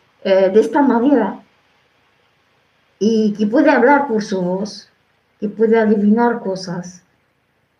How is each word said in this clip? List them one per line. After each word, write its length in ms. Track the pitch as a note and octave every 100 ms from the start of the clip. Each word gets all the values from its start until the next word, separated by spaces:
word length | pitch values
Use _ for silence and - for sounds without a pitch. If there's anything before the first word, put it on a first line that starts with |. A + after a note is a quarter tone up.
| _ _
eh, 280 | G3 F#3+ F#3+
de 60 | G#3
esta 200 | A3 D4
manera 600 | C4+ A#3 C4 C4+ G3 - _ _ _ _ _ _ _ _ _ _ _ _ _ _ _ _
y 340 | G#3 A3+ G#3+
que 120 | G#3 G#3
puede 220 | B3+ D4+
hablar 380 | C4 A#3+ C#4+ C#4
por 160 | A3
su 180 | G3+ F#3+
voz, 480 | F3+ F#3+ G#3 - - _ _ _ _ _
que 80 | G#3
puede 280 | G3+ A3 A3+
adivinar 640 | G#3+ G#3+ G#3 A3+ A#3+ A3
cosas 640 | F#3+ F#3 - F3+ F3 - _ _ _ _ _ _ _